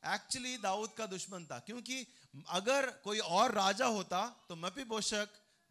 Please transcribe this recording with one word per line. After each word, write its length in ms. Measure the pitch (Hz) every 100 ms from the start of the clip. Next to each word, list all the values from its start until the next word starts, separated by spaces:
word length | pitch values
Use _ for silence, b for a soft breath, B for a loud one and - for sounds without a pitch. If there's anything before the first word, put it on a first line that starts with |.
| 147
actually 560 | 202 - 262 247 254
दाऊद 300 | 202 190 220
का 140 | 220 220
दुश्मन 400 | 185 - 190 160
था, 120 | 123
क्योंकि 480 | - 240 233 262 240 B B 135 -
अगर 420 | 170 202 277 269
कोई 280 | - - 214
और 340 | 180 175 247
राजा 340 | 208 190 202 254
होता 580 | 214 185 180 226 233 _
तो 80 | 170
मेफीबोशेत 760 | 175 185 262 220 196 214 208 - _ b _